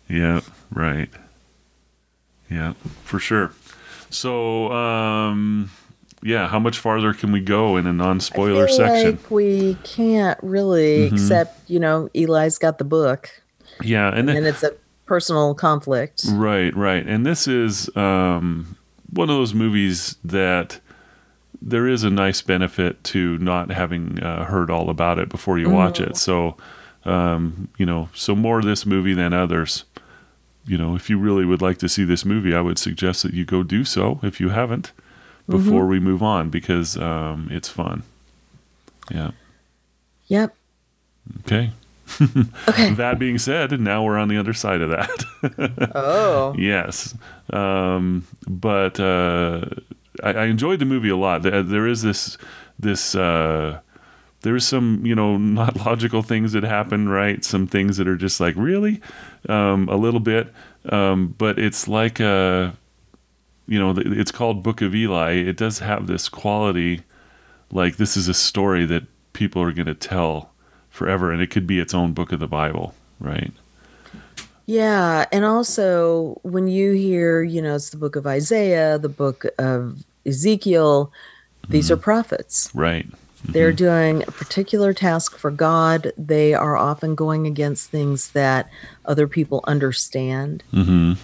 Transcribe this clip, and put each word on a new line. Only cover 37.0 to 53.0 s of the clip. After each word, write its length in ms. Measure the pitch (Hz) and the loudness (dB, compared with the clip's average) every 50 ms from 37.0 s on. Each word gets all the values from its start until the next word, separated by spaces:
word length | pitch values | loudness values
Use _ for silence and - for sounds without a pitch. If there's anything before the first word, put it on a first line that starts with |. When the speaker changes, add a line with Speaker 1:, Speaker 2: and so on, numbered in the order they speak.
| 82 82 82 80 78 78 78 78 80 - | -4 -4 -4 -4 -4 -6 -6 -8 -8 -8
Speaker 1:
it's 180 | 76 87 - - | -8 -8 -8 -8
fun. 360 | - - 82 - 85 - - - _ _ _ _ _ _ _ _ _ - _ _ _ _ _ - _ _ - - | -8 -6 -6 -4 -6 -8 -10 -14 _ _ _ _ _ _ _ _ _ -20 _ _ _ _ _ -20 _ _ -14 -10
Yeah. 220 | - 80 78 76 - - _ _ _ _ _ _ _ _ _ _ _ _ _ _ _ _ _ _ | -8 -6 -6 -6 -8 -12 _ _ _ _ _ _ _ _ _ _ _ _ _ _ _ _ _ _
Speaker 2:
Yep. 260 | 196 208 220 220 - _ _ _ _ _ _ _ _ _ _ _ _ _ _ - - - | 0 0 0 -2 -4 _ _ _ _ _ _ _ _ _ _ _ _ _ _ -18 -18 -14
Speaker 1:
Okay. 300 | - - 107 110 120 113 - - - - _ _ _ - - - | -4 0 0 0 0 -2 -4 -8 -18 -20 _ _ _ -18 2 2
<laughs> 500 | 156 113 - 135 120 117 - - - - | 2 4 4 2 0 0 -2 -2 0 2
Speaker 2:
Okay. 220 | 220 226 226 196 147 | 4 4 4 4 2
Speaker 1:
That 240 | 107 120 123 127 120 | 0 0 0 0 0
being 200 | 127 127 120 117 | 0 -2 -2 -2
said, 400 | 110 127 139 170 151 131 143 127 | -2 0 0 0 0 0 0 0
now 240 | 110 101 101 107 110 | 0 0 2 2 2
we're 140 | 107 104 107 | 2 2 2
on 100 | 107 104 | 2 2
the 80 | 104 104 | 0 0
other 140 | 101 110 | 0 -2
side 280 | 113 - - 104 95 85 | -2 -2 -2 -2 0 0
of 100 | 82 78 | 0 0
that. 340 | 80 - - - 508 - - - - - | 0 0 -2 -4 -4 -8 -10 -12 -8 -4
<laughs> 480 | - 135 - - 151 127 123 - 131 117 - | -4 -4 -2 -2 -4 -4 -2 -2 -2 -2 -2
Speaker 2:
Oh. 600 | 143 135 139 165 208 220 196 160 139 135 139 139 | -2 0 2 2 2 2 2 2 2 0 -2 -2
Speaker 1:
Yes. 580 | - 92 101 101 92 85 - - - - - - 113 - - - - _ - | -2 0 0 0 0 -2 -4 -8 -8 -10 -10 -12 -16 -18 -20 -20 -18 _ -8
Um, 720 | - 101 98 95 95 95 95 92 92 92 90 90 92 90 87 - - - - - | -6 -4 -2 0 0 0 0 0 0 0 0 0 0 -2 -4 -8 -18 -18 -10 -10
but, 500 | 92 90 - 110 104 98 98 92 - - | -8 -4 -2 0 2 2 2 0 0 0
uh, 640 | 98 95 92 90 90 87 87 87 87 85 85 85 87 - - - - _ - - _ _ _ - | 0 2 2 2 2 2 2 0 0 -2 -2 -4 -6 -8 -10 -12 -14 _ -20 -20 _ _ _ -6
I, 100 | - 104 | -4 -4
I 120 | 98 110 110 | -2 0 0
enjoyed 340 | 113 113 110 131 165 196 165 | 0 0 0 0 0 0 0
the 40 | 139 | 0
movie 240 | 135 135 127 110 104 | 0 0 0 0 0
a 80 | 95 | 0
lot. 260 | 92 98 95 87 82 | 2 2 0 0 0
There, 200 | 85 92 101 101 | 0 0 0 0
there 240 | 95 87 101 104 110 | 0 0 0 0 0
is 160 | 117 120 113 | 0 0 0
this, 340 | 113 107 98 - - - - - - - - - - - _ - | 0 -2 -2 -2 -6 -8 -10 -16 -20 -20 -20 -20 -20 -20 _ -4
this, 360 | 104 107 101 90 | -2 -2 -2 -2